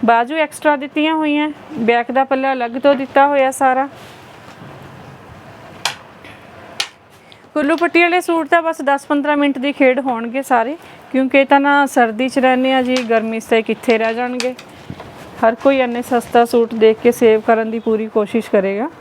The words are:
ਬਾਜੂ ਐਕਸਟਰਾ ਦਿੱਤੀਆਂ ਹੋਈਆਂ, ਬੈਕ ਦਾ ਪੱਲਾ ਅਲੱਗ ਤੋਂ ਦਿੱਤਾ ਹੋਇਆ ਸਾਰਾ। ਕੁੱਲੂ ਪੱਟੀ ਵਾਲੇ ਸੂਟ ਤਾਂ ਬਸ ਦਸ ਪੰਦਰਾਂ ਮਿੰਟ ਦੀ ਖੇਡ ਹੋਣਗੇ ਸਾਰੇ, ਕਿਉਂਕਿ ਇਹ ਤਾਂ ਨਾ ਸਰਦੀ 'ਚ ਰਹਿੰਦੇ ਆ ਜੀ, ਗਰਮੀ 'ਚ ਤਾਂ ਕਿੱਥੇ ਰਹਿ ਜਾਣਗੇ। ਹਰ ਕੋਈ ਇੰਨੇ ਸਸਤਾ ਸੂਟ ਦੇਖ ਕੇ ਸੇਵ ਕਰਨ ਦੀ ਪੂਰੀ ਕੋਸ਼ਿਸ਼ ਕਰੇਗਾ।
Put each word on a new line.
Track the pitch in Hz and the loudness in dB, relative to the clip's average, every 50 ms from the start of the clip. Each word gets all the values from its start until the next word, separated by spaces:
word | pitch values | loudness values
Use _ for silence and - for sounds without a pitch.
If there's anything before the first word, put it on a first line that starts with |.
| - | 4
ਬਾਜੂ | 214 233 233 240 240 302 | 4 2 2 2 0 -2
ਐਕਸਟਰਾ | 320 311 294 - - - 302 294 | -2 -2 -4 -4 -2 0 0 0
ਦਿੱਤੀਆਂ | 277 269 285 - 302 302 311 320 | 0 -2 -6 -4 -2 0 0 0
ਹੋਈਆਂ, | 311 311 302 294 294 302 302 294 - - - 311 302 | 0 0 0 0 0 -2 -2 -6 -10 -16 -14 -8 -4
ਬੈਕ | 233 214 233 240 240 233 247 | 0 0 2 0 0 -2 -2
ਦਾ | 254 269 | -2 0
ਪੱਲਾ | 269 269 262 262 269 269 | 0 -2 -2 -2 -2 -2
ਅਲੱਗ | 262 240 233 | -2 -4 -6
ਤੋਂ | 233 262 247 285 285 | -6 -2 2 2 2
ਦਿੱਤਾ | 254 269 254 - 277 277 | 2 -2 -2 2 2 4
ਹੋਇਆ | 285 285 285 262 262 | 4 4 2 0 0
ਸਾਰਾ। | 269 - 285 262 254 262 269 277 - - - - - - - - - - - - - - - - - - - - - - - - - - - - - - - - - - - - - - - - - - - - - - - - - - - - - - - - - - - - - _ _ _ _ - _ - - - _ - _ | 0 0 0 0 2 0 -2 -4 -8 -18 -20 -20 -20 -20 -20 -20 -20 -20 -20 -20 -20 -20 -20 -20 -20 -20 -20 -20 -20 -20 -20 -20 -20 -20 -20 -20 -20 -20 -20 -20 -20 -20 -20 -20 -20 -12 -12 -12 -12 -12 -20 -20 -20 -20 -20 -20 -20 -20 -20 -20 -20 -20 -20 -20 -14 -14 -14 -14 -14 _ _ _ _ -20 _ -20 -20 -20 _ -10 _
ਕੁੱਲੂ | 302 302 277 330 | -4 -2 -2 -2
ਪੱਟੀ | 302 339 339 - 330 349 | -2 -2 -2 2 2 2
ਵਾਲੇ | 349 339 359 | 2 2 0
ਸੂਟ | 349 - 339 330 320 - | -2 0 -2 -2 0 0
ਤਾਂ | - 339 320 | 0 0 0
ਬਸ | 320 320 320 311 | 0 -6 -4 -2
ਦਸ | 262 277 277 - | -2 -2 -2 -2
ਪੰਦਰਾਂ | - 302 285 277 294 294 | -2 -4 -2 0 0 0
ਮਿੰਟ | 294 285 285 269 269 | 0 0 0 -2 -2
ਦੀ | 247 285 269 | -4 -4 -2
ਖੇਡ | - 285 262 254 247 | 2 2 2 2 0
ਹੋਣਗੇ | 262 269 247 226 226 233 226 269 277 | -2 -4 -4 -6 -6 -8 -8 -8 -4
ਸਾਰੇ, | - 262 240 226 247 302 349 - - - - - - - | 0 0 0 0 -2 -6 -10 -14 -20 -20 -20 -20 -4 -2
ਕਿਉਂਕਿ | 262 262 262 - 277 | -2 -2 2 2 2
ਇਹ | 269 | 4
ਤਾਂ | 262 285 277 | 4 4 4
ਨਾ | 277 285 285 285 285 | 4 4 2 2 2
ਸਰਦੀ | 262 - 285 240 226 220 214 254 262 | 2 2 0 0 0 0 -4 -4 -2
'ਚ | 247 285 | -2 0
ਰਹਿੰਦੇ | 254 262 254 254 254 262 262 | 2 2 2 2 0 0 0
ਆ | 262 254 | 0 0
ਜੀ, | 247 254 | 0 -2
ਗਰਮੀ | 254 254 220 233 226 220 226 220 220 | -2 0 0 0 0 0 -2 -6 -8
'ਚ | 220 | -4
ਤਾਂ | - 240 226 220 | 0 0 0 0
ਕਿੱਥੇ | - 220 214 - - 233 220 | -2 -6 -6 0 0 0 0
ਰਹਿ | 220 226 226 | 0 -2 -4
ਜਾਣਗੇ। | 226 247 247 247 254 240 254 254 - - - - - - - - - - - - - - - - - - | -4 -6 -6 -6 -6 -6 -6 -6 -8 -16 -20 -20 -20 -18 -18 -18 -18 -18 -20 -20 -20 -20 -20 -8 0 0
ਹਰ | 226 226 233 - | 0 0 2 2
ਕੋਈ | 277 277 269 | 2 2 2
ਇੰਨੇ | 254 240 233 240 247 | 0 -2 -2 -6 -6
ਸਸਤਾ | - 262 240 226 - - 240 233 | -2 -2 -2 -2 2 2 2 2
ਸੂਟ | 233 - 240 233 233 247 | 4 2 0 0 0 0
ਦੇਖ | 226 214 220 220 220 - | 2 4 4 4 4 2
ਕੇ | 240 233 | 0 2
ਸੇਵ | - 254 226 220 220 214 | 4 4 4 4 2 2
ਕਰਨ | - 233 220 226 220 | 2 0 0 0 -4
ਦੀ | 220 233 | -6 -6
ਪੂਰੀ | 214 233 220 214 220 220 | -2 -2 -2 -2 -2 -2
ਕੋਸ਼ਿਸ਼ | - 233 208 196 - 233 214 - | -2 -2 -2 0 -2 -4 -4 0
ਕਰੇਗਾ। | - 208 190 196 196 202 226 330 330 - | 0 0 0 0 -2 -4 -6 -8 -8 -12